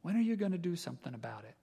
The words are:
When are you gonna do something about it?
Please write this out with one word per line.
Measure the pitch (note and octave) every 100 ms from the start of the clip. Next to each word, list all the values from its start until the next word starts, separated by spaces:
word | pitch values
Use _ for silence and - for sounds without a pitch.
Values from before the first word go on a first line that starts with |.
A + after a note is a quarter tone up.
When | E3 G#3+
are |
you | A3+ A3
gonna | G3+ F#3
do | F3 E3+
something | - B2+ -
about | B2 A#2 A2+ A2
it? | A#2+